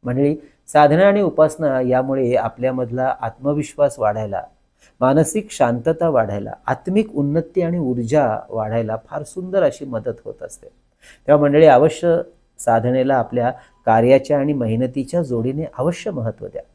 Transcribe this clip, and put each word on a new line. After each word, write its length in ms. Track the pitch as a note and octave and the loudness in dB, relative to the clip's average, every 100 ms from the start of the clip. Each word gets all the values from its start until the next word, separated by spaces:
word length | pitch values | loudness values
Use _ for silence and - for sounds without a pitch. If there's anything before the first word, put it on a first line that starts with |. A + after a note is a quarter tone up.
मंडळी, 320 | B2+ B2 C#3+ D3+ - _ _ | -4 0 0 -2 -8 _ _
साधना 400 | D3+ D3 D#3 G3 | 4 4 6 4
आणि 140 | G3+ | 4
उपासना 600 | F#3+ - D#3 D3+ D#3 C3 | 0 2 0 2 -2 -2
यामुळे 540 | B2+ B2+ C3 C3+ B2 B2+ | 0 0 0 -2 0 0
आपल्यामधला 800 | A2+ - B2+ C3 B2 B2 C3 - | -2 -4 -4 -4 -6 -4 -4 -4
आत्मविश्वास 760 | A#2 - C3+ D3 D3+ - C#3+ - | -8 -8 -4 -4 -4 -2 -2 0
वाढायला, 440 | G#2+ G#2+ G#2+ G2 - _ _ _ _ _ | -2 -2 -4 -8 -10 _ _ _ _ _
मानसिक 520 | B2+ C#3 D#3+ G#3+ G#3+ | 2 4 2 0 -6
शांतता 580 | - B2 A#2+ A#2 D#3+ E3+ | 0 0 0 -2 0 0
वाढायला, 440 | C3+ G#2+ G2+ G2+ - - | 0 0 -4 -10 -10 -6
आत्मिक 500 | C3 - G3 G#3+ - | -6 -2 -2 -2 -2
उन्नती 460 | C#3+ D#3 E3 - | -2 -2 -2 -4
आणि 160 | E3+ F3 | -2 -2
ऊर्जा 640 | C#3 B2 A2+ D3+ C3 G#2+ - | -2 -4 0 0 2 -2 -6
वाढायला 480 | A2+ G#2+ A2+ A2 A2 - | -6 -4 -2 -2 -6 -8
फार 180 | - | -12
सुंदर 400 | D3 - F3+ F#3+ | -10 -12 -4 0
अशी 220 | D#3+ - C#3 | 0 -2 -8
मदत 280 | A#2 A2+ A2 - | -8 -6 -10 -12
होत 180 | - | -14
असते. 240 | - - - _ _ _ - - - | -16 -16 -20 _ _ _ -20 -18 2
तेव्हा 160 | D3 | 2
मंडळी, 220 | D3 C#3+ D#3+ | 4 6 8
अवश्य 560 | B2+ D#3 - F3 E3+ - _ _ _ | 8 4 0 0 0 -2 _ _ _
साधनेला 560 | - A2+ A#2 C3 B2+ C3+ | 0 2 2 0 2 0
आपल्या 360 | A#2 B2 A#2+ B2 - _ - | 0 -2 -2 -4 -14 _ 0
कार्याच्या 540 | A2+ A#2+ C3+ C3+ D3 | 2 6 4 4 -2
आणि 140 | C#3 | 0
मेहनतीच्या 680 | D3 A#2 A2+ B2+ C3 C3 F3 | -2 -2 -2 -2 -4 -4 -4
जोडीने 420 | D3+ A#2+ A2+ C#3 D#3+ - | -2 -2 -4 -4 -8 -4
अवश्य 340 | C#3 E3+ - | -4 -4 -8
महत्त्व 360 | D#3+ A2+ G#2 F#2+ | -6 -8 -8 -12
द्या. 140 | - - | -14 -18